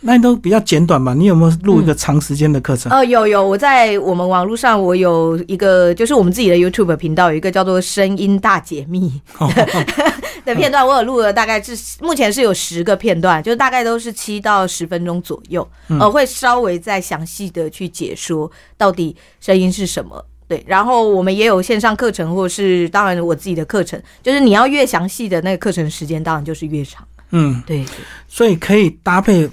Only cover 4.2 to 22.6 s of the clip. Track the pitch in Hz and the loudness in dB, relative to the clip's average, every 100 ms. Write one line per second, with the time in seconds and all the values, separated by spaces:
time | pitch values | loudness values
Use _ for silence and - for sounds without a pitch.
4.2 | 180 185 185 226 254 208 180 185 180 165 | 0 0 0 0 0 2 2 2 2 2
5.2 | 165 165 175 185 196 185 175 170 226 277 | 2 -2 -4 -2 2 4 4 2 2 2
6.2 | 180 196 214 175 180 180 175 156 165 156 | 2 2 2 4 2 2 0 0 -2 2
7.2 | 175 156 185 185 185 185 185 202 190 196 | 2 2 -2 -2 0 0 -2 -2 -2 0
8.2 | 196 196 214 185 - 151 139 185 180 135 | 0 0 2 -2 -4 -12 -8 -4 -4 -4
9.2 | - - 151 - - 180 - - 311 - | -12 -4 0 2 0 0 -4 -2 -2 -2
10.2 | 571 - 262 233 294 285 262 269 233 254 | -12 -12 -6 -2 0 2 2 2 0 0
11.2 | 214 208 220 214 202 226 - - 320 285 | 0 0 0 -2 -6 -14 -14 -10 -6 -2
12.2 | 220 220 233 175 - 170 175 190 220 165 | -2 2 0 0 -4 -6 -2 0 0 0
13.2 | 185 160 220 233 262 254 233 233 233 202 | 0 0 0 0 0 0 -2 -4 -6 -12
14.2 | - 208 214 202 185 - 165 175 175 175 | -10 -6 0 0 0 -4 -6 -6 -4 -6
15.2 | 175 160 - 170 - - - 151 208 285 | -8 -12 -6 -6 -6 -12 -4 2 2 2
16.2 | - - 247 247 214 175 190 196 180 156 | 0 0 0 0 0 -4 -4 -6 -4 -8
17.2 | 165 - 196 170 156 - 180 - 160 - | -10 -10 -10 -8 -8 -8 -12 -8 -10 -10
18.2 | - 160 156 - - - 202 185 160 - | -6 -6 -6 -10 -18 0 0 0 -6 -8
19.2 | _ _ - 190 185 185 185 - - - | _ _ 0 2 2 -2 -6 -6 -10 -16
20.2 | - - - 160 - 190 233 240 214 196 | -20 -20 -10 -8 -2 -2 2 2 2 2
21.2 | 185 196 220 185 180 214 226 214 - - | 0 2 2 2 0 0 0 0 -2 -2
22.2 | 165 185 185 190 | -4 -2 -4 -2